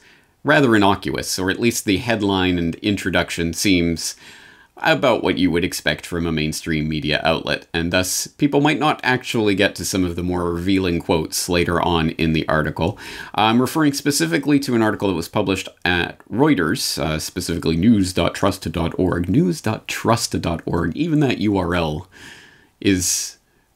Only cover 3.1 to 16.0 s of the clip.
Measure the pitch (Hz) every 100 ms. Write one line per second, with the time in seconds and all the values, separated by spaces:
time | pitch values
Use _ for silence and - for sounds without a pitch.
3.1 | 87 82 - 85 80 107 90 85 82 -
4.1 | - - - - - _ - - 160 131
5.1 | 107 87 90 90 85 87 - 78 76 -
6.1 | 87 82 80 78 78 - 80 78 78 73
7.1 | 73 - 82 - 73 - 82 85 92 92
8.1 | - - - 143 143 147 139 151 - 117
9.1 | 127 - 123 107 98 101 - 87 101 90
10.1 | 85 87 87 87 85 90 95 92 85 -
11.1 | 87 80 - - 87 85 85 85 85 80
12.1 | - 82 80 - 78 76 76 82 - -
13.1 | - - - 107 113 127 160 151 139 151
14.1 | 139 165 165 139 143 139 117 110 98 101
15.1 | 85 - 113 98 95 - - 85 87